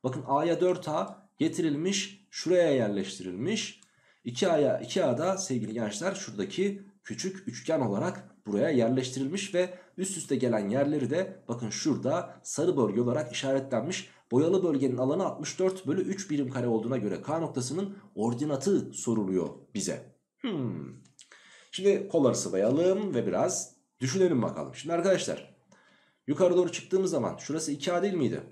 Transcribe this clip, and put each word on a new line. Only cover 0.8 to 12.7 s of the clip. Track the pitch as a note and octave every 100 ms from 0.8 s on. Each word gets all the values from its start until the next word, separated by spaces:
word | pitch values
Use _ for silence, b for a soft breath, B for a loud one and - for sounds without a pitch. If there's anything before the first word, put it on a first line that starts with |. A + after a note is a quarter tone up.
| -
A | D#3 G3 - _ _
getirilmiş, | E3 D#3+ E3 C#3+ F3 G3 - - _
şuraya | - D#3+ F3+ E3+
yerleştirilmiş. | C3+ G#2+ G2+ F#2+ - F#2 F2+ C#3+ A3 - - b b b b
İki | B2 A#2+ F#3+
A'ya, | D#3+ C3+ G#2
iki | A2+ - D#3
A | A#2+
da | F3 F#3+
sevgili | - B2+ G2+
gençler | A2 A2 - F3+ -
şuradaki | - G#2 G2 - G3 G3+ - _
küçük | - A2+ F#3 F#3+ -
üçgen | - - D#3+
olarak | A#2+ G2 E3+ F#3+ - - -
buraya | G2+ D3+
yerleştirilmiş | C#3 A2+ C3 B2 C3 C3+ F#3+ - F3
ve | F3+ B B -
üst | F#3 E3+
üste | - C3+
gelen | B2 A2 G2+
yerleri | B2 C#3+ D3+ B2
de | D#3 F#3+ - -
bakın | B2+ A2
şurada | - D#3+ G#2+ B2+ E3 - -
sarı | - - E3+